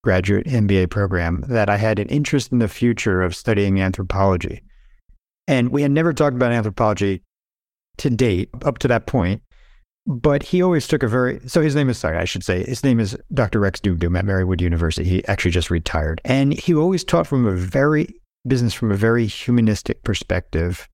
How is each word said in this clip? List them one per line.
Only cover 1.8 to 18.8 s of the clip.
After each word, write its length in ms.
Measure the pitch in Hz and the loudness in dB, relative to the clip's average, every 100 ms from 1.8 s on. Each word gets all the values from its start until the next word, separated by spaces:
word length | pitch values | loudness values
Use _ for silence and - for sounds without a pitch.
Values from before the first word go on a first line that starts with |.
| 110 107 | 0 0
an 100 | 104 | -2
interest 420 | 147 143 143 - | -2 0 -2 0
in 60 | 123 | 0
the 100 | 107 | 0
future 540 | - 120 107 110 92 | 0 0 0 0 0
of 140 | 90 85 | 0 -2
studying 440 | - 101 101 95 | -2 0 2 2
anthropology. 840 | 95 95 92 98 98 90 - - - - - - _ - _ _ - | 0 -2 -4 0 2 2 -4 -10 -16 -20 -20 -20 _ -20 _ _ -2
And 220 | 131 123 | 0 2
we 140 | 139 | 0
had 80 | 143 | 2
never 220 | 143 170 | 2 0
talked 220 | 135 147 123 | 2 0 2
about 160 | 123 | 0
anthropology 720 | 117 107 95 110 101 101 92 _ _ _ _ _ _ _ - | 0 -2 0 0 2 -2 -2 _ _ _ _ _ _ _ -6
to 120 | 143 | -2
date, 400 | 117 123 90 - - | 2 2 2 -2 -4
up 160 | 143 123 | -4 -2
to 80 | - | 0
that 180 | 117 - | 0 0
point. 380 | 127 90 104 _ _ - - _ _ - | 0 0 -2 _ _ -20 -20 _ _ -8
But 360 | 127 151 143 | -2 0 0
he 220 | - 180 | 0 0
always 240 | 180 165 - | 2 0 0
took 160 | 151 | 0
a 40 | 120 | 2
very, 320 | 127 123 - 127 | 2 0 -4 -2
so 160 | 170 | 0
his 140 | 156 143 | 2 2
name 120 | 135 | 0
is, 120 | 113 | -2
sorry, 180 | 82 82 | -2 -2
I 80 | 90 | -4
should 180 | 92 | -6
say, 200 | - 90 | -2 -2
his 200 | - 127 | -2 -2
name 160 | 143 117 | 2 2
is 160 | 101 117 - | 0 -6 -6
Doctor 260 | 131 107 110 | -2 0 2
Rex 200 | 98 - | 0 0
Dumdum 380 | 101 85 87 90 | -2 0 0 0
at 80 | 95 | 0
Marywood 340 | 95 92 90 | 0 0 0
University. 480 | 87 85 82 78 82 | 0 2 0 0 0
He 200 | 90 - | 0 0
actually 240 | 98 90 | -2 0
just 180 | 87 82 | 0 0
retired. 500 | 87 - 82 76 80 - | -2 -2 -4 -2 -4 -2
And 260 | 135 139 | 2 2
he 220 | - - | 0 0
always 300 | 156 170 185 | 2 2 0
taught 240 | - 170 160 | 0 0 0
from 180 | 135 117 | 0 2
a 60 | |
very, 640 | 92 90 135 143 151 - - _ _ 123 | 0 -2 0 2 2 -2 -10 _ _ -2
business 260 | 127 120 | 0 0
from 180 | - | 0